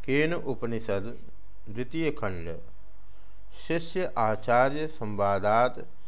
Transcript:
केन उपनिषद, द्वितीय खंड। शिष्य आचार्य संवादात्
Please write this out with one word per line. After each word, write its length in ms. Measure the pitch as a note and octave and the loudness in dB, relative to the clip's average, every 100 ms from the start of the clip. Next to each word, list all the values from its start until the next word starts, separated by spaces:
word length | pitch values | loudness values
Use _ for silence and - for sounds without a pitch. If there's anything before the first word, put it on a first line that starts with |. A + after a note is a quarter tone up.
| - | 2
केन 240 | C#3 D#3 | 2 2
उपनिषद, 840 | E3+ - B2 A#2 A2+ A2 G2 G2 - - - - - - | 0 -2 -2 -2 -2 0 0 0 -2 -4 -4 -4 -2 -2
द्वितीय 420 | G#2+ B2+ D#3+ D#3+ | -2 -2 0 0
खंड। 460 | - G#2 F2+ E2 E2 - - - - - - - - - - - | 0 -2 -2 -2 -2 -2 -4 -4 -4 -4 -4 -4 -4 -4 -4 -2
शिष्य 460 | E3 E3 F#3 F3+ - | -2 0 -2 0 2
आचार्य 680 | A2 G#2+ - A#2+ C3 D3 D#3 | 2 2 4 6 6 2 -2
संवादात् 920 | - G#2+ G2+ G2+ G2+ G2+ A2+ B2 - - - | -2 -2 2 2 4 4 4 4 2 -4 -4